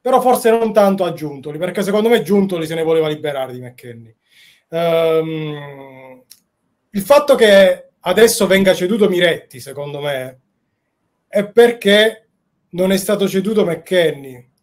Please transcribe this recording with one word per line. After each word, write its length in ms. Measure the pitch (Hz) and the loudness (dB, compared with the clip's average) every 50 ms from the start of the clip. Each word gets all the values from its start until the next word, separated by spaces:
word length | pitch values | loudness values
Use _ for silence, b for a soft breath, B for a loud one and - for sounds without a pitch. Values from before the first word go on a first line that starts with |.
però 200 | _ 247 254 247 | _ 2 0 2
forse 300 | 254 254 240 - - 233 | 2 2 0 2 2 2
non 220 | 220 226 226 220 202 | 2 2 0 0 2
tanto 320 | 214 202 196 196 190 185 | 4 4 4 2 0 -2
a 80 | 170 160 | -4 -4
Giuntoli, 460 | - 151 151 143 139 131 151 151 151 | -6 -10 -10 -12 -12 -14 -14 -10 -8
perché 240 | 170 185 - 202 196 | -8 -8 -6 -6 -4
secondo 260 | 180 196 214 208 226 | -2 -2 0 2 2
me 140 | 240 214 - | 2 0 0
Giuntoli 440 | 147 202 202 196 185 180 170 160 | 0 0 0 0 0 -4 -6 -6
se 80 | 160 165 | -6 -6
ne 80 | 160 160 | -4 -2
voleva 260 | 160 165 165 160 156 | 0 0 0 0 -2
liberare 440 | 151 151 151 147 143 135 131 127 123 | -4 -6 -6 -8 -6 -6 -8 -8 -10
di 80 | 123 | -14
McKennie. 560 | 123 123 127 - - 123 120 117 113 110 113 _ _ b b b b b b b b _ | -16 -16 -18 -20 -20 -20 -20 -20 -20 -20 _ _ _ b b b b b b b b _
Ehm, 1500 | 165 165 170 170 165 165 165 160 160 160 160 160 160 156 156 151 151 147 143 143 143 139 135 135 135 131 131 131 131 127 _ _ - _ _ _ _ _ _ _ _ _ _ _ | -6 -4 -2 0 0 2 2 2 2 0 0 -2 -6 -8 -8 -8 -10 -12 -14 -16 -18 -20 -20 -20 -20 -20 -20 -20 -20 -20 _ _ -20 _ _ _ _ _ _ _ _ _ _ _
il 100 | _ 202 196 | _ -8 0
fatto 320 | - 277 294 294 277 277 | 4 2 2 4 4 2
che 540 | - 226 214 202 196 196 185 180 180 - _ _ _ | 4 6 6 6 6 6 6 4 0 -6 _ _ _
adesso 460 | _ 170 185 196 226 226 - - 208 | _ -4 2 4 4 4 4 2 0
venga 280 | 185 185 196 196 190 180 | 2 2 2 4 2 2
ceduto 340 | - 180 180 208 233 202 185 | 2 0 -2 0 0 0 0
Miretti, 500 | 185 175 175 170 156 - - _ - 131 | 2 2 0 0 0 -2 -8 _ -20 -20
secondo 400 | 120 139 135 147 143 143 143 143 | -18 -16 -14 -12 -12 -12 -10 -8
me, 400 | 143 147 143 131 127 131 131 127 _ _ _ _ _ _ _ _ _ _ _ _ _ _ _ _ _ | -6 -6 -6 -6 -8 -10 -14 _ _ _ _ _ _ _ _ _ _ _ _ _ _ _ _ _ _
è 180 | _ - 208 202 202 | _ -4 -4 -4 0
perché 800 | - - 233 240 240 - - 202 202 208 214 220 220 - _ _ _ _ _ _ _ _ _ _ | 4 4 4 4 4 0 0 2 4 4 4 2 0 -6 _ _ _ _ _ _ _ _ _ _
non 220 | - 175 185 190 196 | -6 -2 0 0 0
è 40 | |
stato 300 | 190 196 - 214 - 196 190 | 0 0 -2 -2 -2 -2 -2
ceduto 360 | - 190 185 220 220 208 196 | -2 -2 -4 -2 0 0 0
McKennie. 880 | 170 165 160 - - 185 180 170 160 147 139 139 135 127 123 123 _ _ _ | 0 -2 -6 -6 -4 0 0 0 0 -2 -6 -14 -18 -20 -20 -20 _ _ _